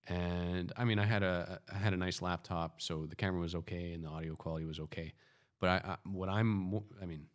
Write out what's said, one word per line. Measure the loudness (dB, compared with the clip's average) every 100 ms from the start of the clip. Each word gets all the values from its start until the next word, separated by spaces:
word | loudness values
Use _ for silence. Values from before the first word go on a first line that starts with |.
| -2
And | 0 2 0 0 0 -2 0
I |
mean, | 4 4
I | 4
had | 4
a, | 4 2 -2 -8 -8
I | 0
had | 2
a | 2
nice | 0 0
laptop, | 0 -2 -2 -2 -2 -4
so | -6 -4 -4
the | -2
camera | 0 2
was | 0
okay | -4 -4 -6 -4
and | -6
the | -6
audio | -6 -6
quality | -6 -4 -4 -4
was | -6
okay. | -8 -8 -8 -12 _ _ _ _
But | 4
I, | 4 0
I, | -6
what | -6 -4 0
I'm | 4 6 4 2
mo-, | -2 -4 -10
I | -8
mean | -8 -12